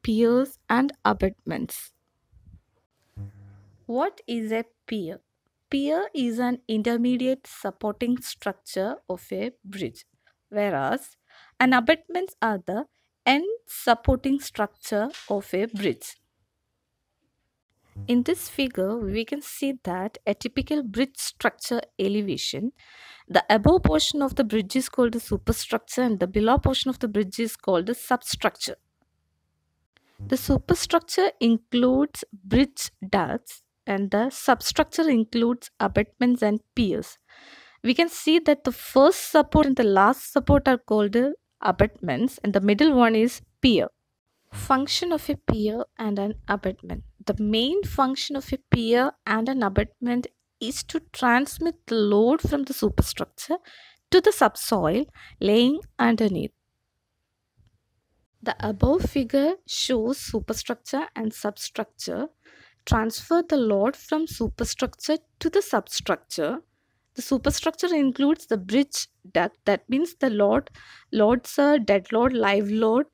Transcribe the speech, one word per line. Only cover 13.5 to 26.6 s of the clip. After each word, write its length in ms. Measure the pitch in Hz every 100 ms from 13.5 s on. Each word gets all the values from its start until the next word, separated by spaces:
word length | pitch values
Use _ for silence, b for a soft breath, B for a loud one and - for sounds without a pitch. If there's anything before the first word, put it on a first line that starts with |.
| 466 -
supporting 720 | - - 226 - 254 269 277
structure 680 | - - 202 - - 208 233 - -
of 240 | 98 -
a 140 | 185 226
bridge. 500 | 214 196 - - - _ _ _ _ _ _ _ _ _ _ _ _ _ _ _ _ _ 98 101
In 180 | 240
this 260 | 240 359 -
figure, 480 | - 262 220 190 233
we 260 | 202 208
can 160 | 226 294
see 340 | - - 277 262
that 340 | - 180 202 - -
a 80 |
typical 480 | 202 247 - - 302
bridge 340 | 247 208 269 -
structure 640 | - - 233 - - 233 - -
elevation, 760 | 196 208 202 160 - 135 226 - B B B B -
the 160 | 180 -
above 360 | 214 247 359
portion 360 | - 311 - 294
of 160 | 277 -
the 80 |
bridge 320 | 226 220 196 262
is 120 | -
called 240 | - 240
the 60 | 233
superstructure 840 | - 208 - 226 - 226 - -
and 180 | 247 196
the 60 | 180
below 320 | 208 220
portion 320 | 277